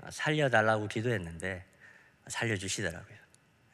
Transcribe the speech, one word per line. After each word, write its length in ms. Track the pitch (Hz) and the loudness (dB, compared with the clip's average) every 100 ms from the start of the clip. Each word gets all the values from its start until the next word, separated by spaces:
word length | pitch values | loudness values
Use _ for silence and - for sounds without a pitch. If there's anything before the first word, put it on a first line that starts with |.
| - | -14
살려달라고 800 | - - 151 143 113 107 110 104 | -4 0 2 4 6 6 4 2
기도했는데 760 | 110 117 110 85 85 92 92 95 _ - - - _ - | -2 0 0 -2 -6 -6 -6 -10 _ -20 -20 -20 _ -12
살려주시더라고요. 920 | - 117 101 95 - 92 85 92 107 - _ _ _ _ | -2 0 0 -2 -2 -4 -6 -12 -20 -20 _ _ _ _